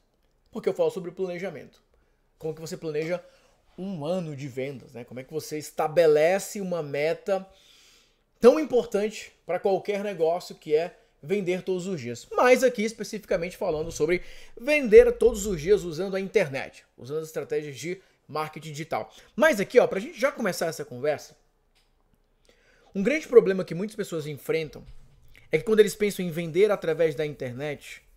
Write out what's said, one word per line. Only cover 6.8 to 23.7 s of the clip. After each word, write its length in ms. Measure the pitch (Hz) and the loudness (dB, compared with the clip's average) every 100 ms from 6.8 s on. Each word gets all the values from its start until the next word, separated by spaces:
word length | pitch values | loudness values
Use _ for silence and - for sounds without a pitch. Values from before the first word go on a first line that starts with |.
meta 640 | 147 143 156 165 - 190 190 _ _ _ _ _ _ _ _ _ | -4 -2 -2 -2 -2 -4 -4 _ _ _ _ _ _ _ _ _
tão 180 | 226 311 | 8 8
importante 720 | 294 247 - 196 214 214 - _ | 4 0 0 -2 -2 -6 -16 _
pra 140 | - 175 | -6 -2
qualquer 440 | 208 185 185 202 | 0 0 0 -4
negócio 520 | 208 180 160 175 - | -4 0 0 0 -6
que 200 | 190 156 | -14 0
é 220 | 151 175 - _ _ | 0 0 -6 _ _
vender 400 | 147 202 175 180 | -4 -2 -2 -2
todos 240 | 185 185 180 | -2 -4 -4
os 140 | 175 | -8
dias? 260 | 120 120 - | -8 -10 -6
Mas 300 | 440 254 247 | 2 6 6
aqui 200 | 247 247 | 4 0
especificamente 760 | 214 220 202 214 - 185 175 - | -4 -4 -10 -12 -4 -4 -4 -6
falando 360 | 196 151 165 | -4 -4 -6
sobre 300 | - 156 175 - - - - | -2 0 0 -4 -16 -18 -8
vender 540 | 240 302 254 220 240 | 0 0 8 10 10
todos 340 | 240 226 226 208 | 6 2 2 -4
os 140 | 175 | -4
dias 240 | 156 202 | 2 2
usando 320 | 175 151 196 190 | 0 -6 -6 -6
a 40 | |
internet, 640 | 196 220 160 131 82 - - - | -2 0 0 -2 -10 -14 -20 -20
usando 240 | 123 151 | -10 -8
as 80 | 156 | -8
estratégias 480 | 160 143 151 151 127 | -8 -6 -6 -6 -8
de 240 | 151 180 _ _ - | -10 -10 _ _ -10
marketing 420 | 151 151 156 156 | -6 -6 -8 -14
digital. 420 | 147 160 113 - - - | -12 -8 -6 -8 -14 -14
Mas 260 | - 311 220 | 2 2 4
aqui, 180 | 190 247 | 4 4
ó, 80 | 165 | 4
pra 140 | 185 | 2
gente 180 | 254 294 | -8 -2
já 140 | 269 | -2
começar 340 | 285 214 - 170 | -2 -4 -2 -4
essa 180 | 156 | -6
conversa, 520 | 147 123 147 139 - - _ _ _ _ _ _ _ _ _ _ _ _ _ _ _ | -10 -4 -2 -2 -6 -20 _ _ _ _ _ _ _ _ _ _ _ _ _ _ _
um 80 | 196 | -4
grande 260 | 202 285 - | 0 0 6
problema 360 | 233 190 190 | 6 6 2
que 100 | 180 | -4